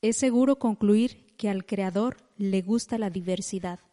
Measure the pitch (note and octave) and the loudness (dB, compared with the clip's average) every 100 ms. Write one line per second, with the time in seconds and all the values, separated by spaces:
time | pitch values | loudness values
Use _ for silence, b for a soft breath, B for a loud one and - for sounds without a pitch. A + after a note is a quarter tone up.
0 | G#3+ A3+ C4+ A#3+ C4 C4+ A#3 G#3 G#3 G#3+ | 0 2 2 4 4 2 0 0 4 4
1 | B3 - _ _ G#3 F#3+ F3+ G3 F#3+ F#3 | 2 -4 _ _ -4 -4 -6 -4 -2 -2
2 | A#3 - _ _ G3 F#3+ F#3 A3+ - A#3 | -2 -4 _ _ -2 -2 0 -2 -2 -4
3 | G#3 F3+ F3 F#3 G3 F#3+ F3+ F3 _ | -4 -4 -4 -4 -4 -6 -8 -10 _